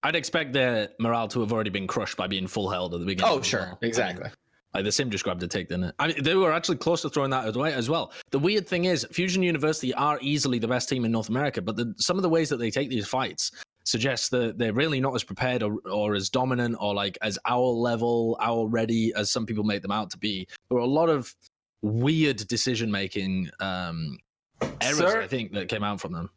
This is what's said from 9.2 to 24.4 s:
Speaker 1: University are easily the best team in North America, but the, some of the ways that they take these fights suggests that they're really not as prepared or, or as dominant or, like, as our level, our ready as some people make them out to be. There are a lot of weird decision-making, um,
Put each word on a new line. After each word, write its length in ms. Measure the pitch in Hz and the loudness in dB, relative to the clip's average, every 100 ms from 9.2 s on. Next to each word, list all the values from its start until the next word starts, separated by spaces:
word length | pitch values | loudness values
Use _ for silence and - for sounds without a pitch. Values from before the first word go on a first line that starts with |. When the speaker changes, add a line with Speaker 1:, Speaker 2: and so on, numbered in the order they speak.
| 185 185 | 0 2
Speaker 1:
University 520 | 180 160 156 156 127 | 2 2 0 0 -2
are 260 | 123 143 147 | 0 2 2
easily 380 | 135 147 135 123 | 0 0 2 0
the 80 | 110 | 2
best 220 | 127 - | 0 0
team 160 | 131 117 | 0 2
in 60 | |
North 180 | 113 107 | 0 0
America, 320 | 120 143 113 | 0 0 -2
but 160 | 92 107 | -4 -2
the, 160 | 117 104 | -4 -2
some 200 | - 180 | 0 2
of 60 | |
the 60 | 180 | 4
ways 200 | 165 151 | 4 2
that 80 | 135 | 0
they 120 | 117 | 0
take 200 | 117 139 | 0 0
these 180 | 120 101 | -2 0
fights 440 | 127 131 - - - - _ - | 0 -2 -2 -6 -6 -20 _ -2
suggests 440 | 117 131 120 - | 0 0 0 0
that 280 | 127 117 104 | 2 0 0
they're 160 | 117 | 0
really 260 | 107 160 139 | 2 2 2
not 160 | 135 123 | 0 0
as 80 | |
prepared 400 | - 98 127 127 | -4 -2 0 0
or, 140 | 107 104 90 | 0 -2 -4
or 240 | 101 104 | -2 0
as 160 | 101 98 | 0 0
dominant 460 | 127 131 123 120 117 | 0 0 0 0 0
or, 140 | 104 | 0
like, 240 | 101 101 - | 0 -2 -2
as 180 | 110 - - | -4 -4 0
our 160 | 123 127 | 2 2
level, 680 | 117 120 117 120 117 113 117 | 2 2 2 2 2 2 0
our 260 | 110 117 110 | 0 0 2
ready 460 | 113 113 113 113 107 | 0 2 2 2 0
as 160 | 104 | -2
some 140 | 127 110 | -2 -2
people 180 | 107 | -2
make 180 | 107 101 | 0 0
them 100 | 95 | -2
out 180 | 104 101 | -4 -4
to 60 | - | -4
be. 280 | 107 95 92 - _ | -4 -4 -8 -16 _
There 80 | 123 | 0
are 40 | |
a 40 | 120 | 2
lot 220 | 147 170 | 4 4
of 240 | 147 117 - - _ _ _ | 2 -2 -16 -20 _ _ _
weird 560 | 104 113 131 160 151 113 101 | -2 2 2 4 2 2 -2
decision-making, 1000 | 117 - 117 113 101 95 104 95 95 85 - | -2 0 0 0 0 -2 -2 0 0 -2 -4
um, 560 | 98 92 87 82 78 64 _ _ | -4 -4 -4 -4 -6 -8 _ _